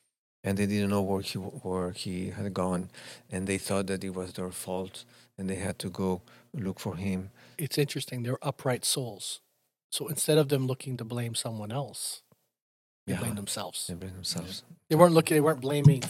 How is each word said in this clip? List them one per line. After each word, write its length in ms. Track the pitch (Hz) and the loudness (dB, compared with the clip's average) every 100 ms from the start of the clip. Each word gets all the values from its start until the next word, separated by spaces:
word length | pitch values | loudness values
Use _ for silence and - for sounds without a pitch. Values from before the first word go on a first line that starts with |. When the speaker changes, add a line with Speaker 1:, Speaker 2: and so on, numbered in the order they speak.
| _ _ _ _ | _ _ _ _
Speaker 1:
And 120 | 95 98 | -2 0
they 100 | 101 | 2
didn't 240 | 104 101 | 2 2
know 120 | 101 | 2
where 180 | 95 98 | 2 0
he, 180 | 95 98 | -2 -6
where 520 | 95 - 92 92 90 | -6 -8 -4 -2 -2
he 400 | 90 101 90 95 | -4 -6 -4 -6
had 240 | 95 98 | -6 -4
gone. 360 | 95 92 90 92 - - - - | 0 0 0 -4 -12 -18 -18 -8
And 160 | 92 95 | -4 -2
they 120 | 98 | -2
thought 300 | - 98 95 | 0 -2 0
that 140 | 95 | -2
it 100 | 95 | -4
was 180 | 92 92 | -6 -6
their 180 | 90 92 | -6 -6
fault, 540 | - - 92 95 - - - - - | -6 -6 -4 -6 -10 -20 -20 -18 -8
and 140 | 95 | -4
they 60 | 95 | -4
had 220 | 98 87 | -4 -4
to 100 | 98 | -6
go 320 | - 95 92 - - _ | -2 0 -2 -6 -20 _
look 240 | 147 95 92 | -6 -6 -4
for 140 | 107 85 | -6 -4
him. 340 | 101 92 98 - - - | -2 -2 -4 -14 -16 -8
Speaker 2:
It's 180 | 143 - | -2 0
interesting. 460 | 147 135 - 127 | 0 -2 -6 -6
They're 160 | 120 127 | -4 -4
upright 420 | 147 - 135 120 | -4 -2 0 0
souls. 560 | - 147 120 101 - - _ _ _ _ - | 0 -2 -4 -8 -10 -10 _ _ _ _ -8
So 160 | - 147 | -6 -4
instead 320 | 147 - 156 | 0 4 6
of 100 | 143 | 6
them 180 | 139 131 | 2 0
looking 300 | 127 135 123 | -2 -6 -8
to 60 | |
blame 300 | 110 120 117 | -6 -4 -4
someone 380 | 113 120 110 104 | -4 -6 -6 -6
else, 500 | 127 139 - - - _ _ _ _ _ _ _ _ - | -6 -6 -8 -8 -10 _ _ _ _ _ _ _ _ -6
they 80 | |
Speaker 1:
Yeah. 60 | 90 | -4
Speaker 2:
blame 160 | 117 104 | -2 -4
themselves. 500 | 98 104 90 - - | -4 -6 -6 -8 -8
Speaker 1:
They 60 | |
blame 200 | 85 95 | -8 -10
themselves. 480 | 92 87 87 82 95 - - - | -8 -6 -6 -6 -10 -14 -12 2
Speaker 2:
They 80 | 156 | 8
weren't 180 | 175 | 10
looking, 200 | 160 160 156 | 10 6 6
they 40 | |
weren't 200 | 147 139 | 4 2
blaming. 420 | 131 147 147 127 | 0 8 8 8